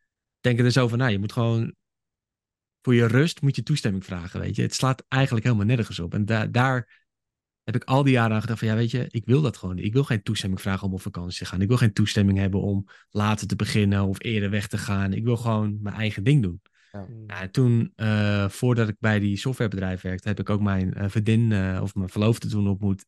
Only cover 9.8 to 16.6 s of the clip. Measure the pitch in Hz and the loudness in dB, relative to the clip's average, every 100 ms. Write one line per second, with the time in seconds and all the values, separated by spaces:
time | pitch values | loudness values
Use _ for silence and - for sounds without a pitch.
9.8 | 101 123 143 110 - 101 98 95 101 95 | -2 0 0 -2 -2 -4 -2 -4 -2 -4
10.8 | 98 92 101 - 87 - - 90 101 123 | -4 -6 -8 -10 -10 -10 -6 -2 2 4
11.8 | 113 - 107 107 98 98 98 95 95 98 | 2 2 0 4 4 4 2 0 0 -2
12.8 | 98 - _ 104 104 107 95 - 110 110 | -4 -14 _ -2 0 0 -2 -4 0 2
13.8 | 101 101 98 98 - 107 101 104 101 107 | 2 2 0 -2 -4 -2 -2 -2 -4 -6
14.8 | 101 98 98 104 117 117 117 107 107 104 | -4 -2 -2 -2 -2 -2 0 -2 -2 -4
15.8 | 101 101 110 104 98 147 95 87 | -6 -4 -4 0 4 4 2 -4